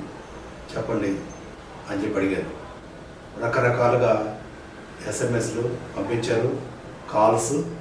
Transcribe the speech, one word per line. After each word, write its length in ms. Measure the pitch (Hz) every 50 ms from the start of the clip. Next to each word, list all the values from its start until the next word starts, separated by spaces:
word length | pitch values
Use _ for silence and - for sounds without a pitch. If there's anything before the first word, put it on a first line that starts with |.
| - - - - - - - - - - - - - - -
చెప్పండి" 320 | - - - - 101 98 98 98 95 82 - - - - - - - - - - - - -
అని 140 | 104 98 101
చెప్పి 160 | 101 - 98
అడిగాను. 460 | 98 98 95 90 - - - - - - - - - - - - - - - - - - - - 117
రకరకాలుగా 960 | 117 120 123 123 120 120 - 120 120 113 98 101 - - - - - - - - - - - - - - - - - - - - 107
ఎస్ఎంఎస్లు 540 | 107 - 131 120 120 113 107 - - 117 120 120 - - - - -
పంపించారు, 600 | 104 101 113 120 117 - - - - 123 - - - - - - - - - - - - - -
కాల్స్ 400 | - 110 113 117 120 - 131 143 143 - - - -